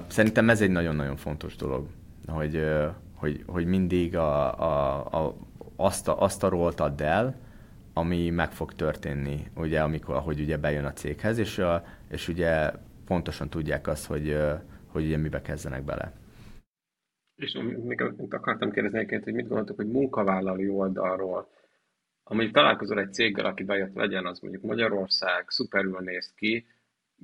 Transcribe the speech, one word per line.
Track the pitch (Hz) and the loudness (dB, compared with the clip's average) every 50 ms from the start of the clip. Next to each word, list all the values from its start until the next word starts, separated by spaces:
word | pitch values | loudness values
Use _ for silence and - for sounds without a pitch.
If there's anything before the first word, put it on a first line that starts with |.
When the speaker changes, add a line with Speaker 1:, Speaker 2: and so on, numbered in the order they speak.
| - - | 4 2
Speaker 1:
szerintem | - - 110 110 107 120 110 113 | 4 4 6 6 6 6 6 6
ez | 117 107 | 8 8
egy | 107 95 | 6 6
nagyon-nagyon | 92 87 82 82 78 76 71 69 69 | 6 4 2 2 0 0 0 -2 -4
fontos | 71 - 80 76 76 - 76 - | -4 -6 -6 -6 -6 -8 -10 -8
dolog, | - - 69 67 65 71 - - - - - - - - - | -6 -4 -2 -2 -2 -4 -6 -10 -16 -18 -18 -18 -14 -10 -6
hogy, | 80 80 76 76 78 | -2 -2 0 0 0
ö, | 80 78 78 78 76 76 78 87 - - - - | 2 2 2 2 2 2 0 -2 -6 -14 -18 -10
hogy, | - - 78 73 - - - | -4 -2 -2 -2 -2 -4 -6
hogy | 87 90 85 | -2 0 2
mindig | 85 92 95 92 87 90 90 87 82 92 | 2 4 4 4 4 4 4 2 2 2
a, | 85 80 76 71 71 71 65 - - | 2 2 4 4 4 2 2 0 0
a, | - 82 76 71 71 67 67 69 65 | 0 2 2 4 2 2 0 -2 -4
a, | - - 80 78 73 - - - - - - - - - | -2 0 0 0 0 -2 -6 -12 -16 -16 -16 -16 -12 -2
azt | - 92 98 95 - - - | 0 2 2 2 0 0 0
a, | 80 - | 2 4
azt | 95 98 95 - - | 4 2 2 2 2
a | 95 | 2
rolt | 92 87 87 85 76 - | 4 4 4 2 2 2
add | 78 73 71 71 | 0 0 0 0
el, | 73 76 80 101 120 131 127 - - - - - - - - - - - - | 2 2 4 4 4 2 -2 -6 -10 -18 -20 -20 -20 -20 -20 -20 -14 -6 -2
ami | 82 82 85 87 85 85 85 | 0 0 2 2 2 2 2
meg | 85 85 82 76 | 2 2 0 0
fog | - - 80 76 - | -2 -4 -8 -8 -4
történni, | - 80 78 76 - - 73 71 71 69 69 71 76 78 - - | -2 0 0 0 -2 -4 -4 -4 -2 -2 -2 -4 -4 -6 -8 -6
ugye, | - 80 80 80 78 | -4 -2 0 2 2
amikor, | 78 78 78 76 - - 65 | 2 2 0 -2 -2 -2 -2
ahogy | 67 76 82 76 73 | -2 0 0 -2 -2
ugye | 76 76 80 76 | 0 0 0 0
bejön | 73 76 76 73 71 | 0 0 0 0 -2
a | 71 71 | -4 -6
céghez, | - - 73 73 - - 107 117 120 | -6 -6 -6 -6 -2 -2 0 0 0
és, | 107 92 - - | 0 -2 0 0
ö, | 95 87 85 85 - - - - - - | 2 2 2 2 0 -4 -16 -20 -14 -10
és | - 78 - - | -10 -6 -4 -4
ugye | 85 85 85 82 80 78 78 - - - - - - - - | 0 2 4 4 4 4 4 2 0 -4 -10 -18 -20 -12 -4
pontosan | - 92 87 80 - 76 - 82 76 | -2 0 0 0 -2 -4 -6 -6 -4
tudják | - 85 78 76 73 71 - 82 | -4 -2 -2 -2 -2 -2 0 -2
azt, | 78 71 - | -4 -2 -4
hogy, | - 80 76 76 76 | -4 -4 -2 0 0
ö, | 73 76 76 73 73 78 - - - - - - | 2 2 2 2 0 -2 -6 -12 -18 -20 -14 -8
hogy | - 82 80 | -4 -2 0
ugye | 78 78 78 | 2 2 2
mibe | 78 78 76 71 | 0 0 -2 -4
kezdenek | - - 73 73 - 73 67 65 69 | -4 -6 -6 -6 -6 -6 -6 -6 -6
bele. | 71 - - - - - - - - - - - - - - - _ _ _ _ _ _ _ _ _ _ _ _ _ _ | -4 -4 -4 -6 -6 -10 -14 -20 -20 -20 -20 -20 -18 -18 -20 -20 _ _ _ _ _ _ _ _ _ _ _ _ _ _
Speaker 2:
És | - 139 - - 131 123 117 - - 113 120 | -10 -8 -8 -6 -4 -4 -4 -4 -4 -4 -4
még | 123 123 123 120 - - - - | -2 -2 -2 -4 -4 -6 -8 -6
akartam | - - - - 113 - - 110 | -6 -4 -2 -2 -2 0 -2 -2
kérdezni | 107 120 107 104 104 110 | 0 0 0 0 0 -2
egyébként, | 107 98 110 107 - | -2 -2 -4 -4 -4
hogy | 113 110 | -4 -4
mit | 120 - 113 | -4 -2 -2
gondoltok, | 120 110 104 104 104 | -2 -2 -2 -2 -4
hogy | - 107 107 | -6 -4 -2
munkavállalói | 117 131 143 135 - 113 101 95 95 95 95 95 92 95 95 98 | 0 0 0 2 2 2 2 2 2 2 2 0 0 0 0 0
oldalról, | 98 98 95 95 95 98 95 92 92 95 95 92 92 92 - - _ _ _ _ _ _ _ _ _ _ _ _ _ _ - | 0 2 0 0 0 0 0 0 0 -2 -2 -2 -4 -4 -6 -8 _ _ _ _ _ _ _ _ _ _ _ _ _ _ -8
amúgy | - 107 110 113 107 | -4 0 0 0 4
találkozol | - 147 147 139 110 104 110 101 107 104 | 6 6 8 8 6 4 0 -2 0 0
egy | 98 98 - | -2 -2 0
céggel, | - 117 110 98 107 107 | 2 2 2 2 2 0
aki | 101 95 - 95 | -2 -2 -2 -2
bejött, | 95 101 98 95 95 98 | 0 0 0 0 -2 -2
legyen | 113 117 104 95 92 92 | -2 -2 0 0 -2 -2
az | 87 87 - | -4 -6 -8
mondjuk | - 101 92 95 - | -10 -10 -10 -6 -4
Magyarország, | 107 120 117 113 110 101 98 95 95 - - 95 92 90 90 92 - | -2 0 2 2 2 2 0 0 0 0 0 2 2 0 0 -2 -4
szuperül | - - 123 - - 98 98 95 92 92 | -4 -4 -2 0 0 2 2 0 0 -4
néz | 92 92 90 90 - - _ | -4 -6 -6 -6 -8 -10 _
ki, | - - 107 110 117 117 _ _ _ _ _ _ _ _ _ _ - | -2 0 0 0 0 -2 _ _ _ _ _ _ _ _ _ _ -12